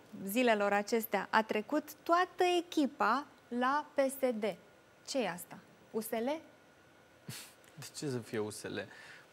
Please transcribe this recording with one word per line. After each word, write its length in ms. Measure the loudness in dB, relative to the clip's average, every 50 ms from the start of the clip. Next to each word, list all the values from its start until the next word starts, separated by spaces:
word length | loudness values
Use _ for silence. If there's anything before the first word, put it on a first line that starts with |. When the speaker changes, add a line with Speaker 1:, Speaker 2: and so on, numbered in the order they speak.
| -16 -18 -14 -10 -8
Speaker 1:
zilelor 460 | -2 2 4 4 6 6 4 4 4 4
acestea, 540 | 2 2 2 0 0 0 0 -2 -2 0 2
a 120 | 2 2 2
trecut 420 | 2 -2 -4 -2 0 -2 -2 -2 -4 -12 -10 0
toată 420 | 2 4 4 4 2 2 2 2 4 4 2
echipa 680 | 0 0 0 2 2 2 2 0 2 2 2 0 -2 -6 -14 -20 -14 -6 -4 0
la 260 | 0 2 0 0 -2 -2 0
P 40 | 0
S 300 | 2 2 0 0 0 0 0 0
D. 60 | -2 -4 -4 -6 -12 -20 -20 -20 -20 -20 -20 -20 -12 -4
Ce 140 | -2 -2 0
e 60 | 0
asta? 280 | -2 -6 -10 -14 -16 -18 -18 -20 -20 -20 -20 -8
U 100 | -6 -6
S 100 | -4 -2
L? 180 | -4 -2 -2 -2 -2 -4 -6 -14 -20 -20 -20 -20 -20 -20 -20 -20 -20 -20 -20 -20 -20 -20 -16 -14 -14 -14 -16 -18 -20 -20 -20 -20 -18
Speaker 2:
De 120 | -18 -16 -14 -12
ce 120 | -8 -6 -4
să 100 | -4 -4
fie 200 | -6 -4 -4 -4
U 120 | -4 -4
S 120 | -6 -8 -8
L? 160 | -6 -6 -6 -6 -8 -12 -18 -20 -20 -20 -20 -20 -12